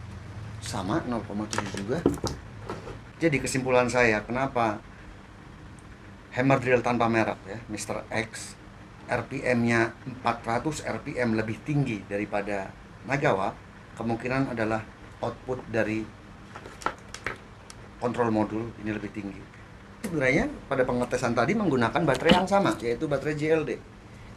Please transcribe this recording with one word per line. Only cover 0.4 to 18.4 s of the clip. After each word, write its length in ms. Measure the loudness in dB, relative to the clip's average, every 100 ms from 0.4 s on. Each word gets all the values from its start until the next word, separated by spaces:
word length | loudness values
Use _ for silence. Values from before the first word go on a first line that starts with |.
| -10 -10
Sama, 480 | -6 -4 0 0 0
nol 160 | -4
koma 240 | -2 -4 -2
tujuh 240 | -4 -4 -4
juga. 240 | -2 0 0 0 -4 -6 -10 -12 -10 -10 -10 -12 -14 0
Jadi 160 | 2 4
kesimpulan 480 | 2 0 4 4 6
saya, 320 | 6 6 4 0
kenapa 560 | -2 0 2 2 0 -8 -16 -16 -16 -18 -18 -18 -16 -16 -16 -18 -18 -18 -18 -6
hammer 240 | 2 4 4
drill 240 | 6 4
tanpa 240 | 4 4 4
merek 320 | 4 2 0 -8
ya, 160 | -12 -8
Mister 320 | -8 -6 -6 -4
X, 480 | -4 -4 -8 -14 -14 -18 -18 -18 -16 -4
R 160 | -4 -2
P 80 | -2
M-nya 560 | 2 4 6 6 4 0
empat 400 | -10 -2 -2 0
ratus 400 | 0 0 0 -2
R 160 | -4 -4
P 160 | -4
M 240 | 0 2 2
lebih 240 | 0 -4
tinggi 400 | 0 2 2 -2 -2
daripada 640 | -2 0 -2 0 -2 -4 -12 -18 -14 -2
Nagawa, 480 | 2 4 4 0 -4 -14 -18 -16
kemungkinan 560 | -6 -2 -2 0 0 0
adalah 320 | 0 0 0 -4 -14 -18 -6
output 400 | -6 -4 -6 -6 0
dari 480 | 0 2 0 -4 -10 -18 -18 -16 -14 -14 -6 -6 -6 -12 -10 -10 -10 -14 -18 -18 -18 -18 -4
kontrol 320 | -2 2 4
modul 400 | 4